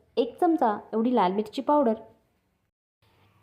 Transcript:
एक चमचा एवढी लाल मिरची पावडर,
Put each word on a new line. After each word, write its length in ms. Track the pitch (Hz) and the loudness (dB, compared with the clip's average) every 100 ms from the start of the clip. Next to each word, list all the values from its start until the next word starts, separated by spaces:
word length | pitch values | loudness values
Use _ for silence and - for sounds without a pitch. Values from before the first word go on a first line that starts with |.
| _ - | _ -4
एक 200 | 240 - | -4 0
चमचा 400 | 359 320 240 208 - | 0 2 0 -2 -4
एवढी 220 | 220 233 | -2 0
लाल 180 | 240 180 | 2 0
मिरची 300 | 196 214 - | 0 -6 -6
पावडर, 320 | 277 294 247 220 - _ _ _ _ _ _ _ _ _ _ _ _ _ | 0 2 2 -2 -8 _ _ _ _ _ _ _ _ _ _ _ _ _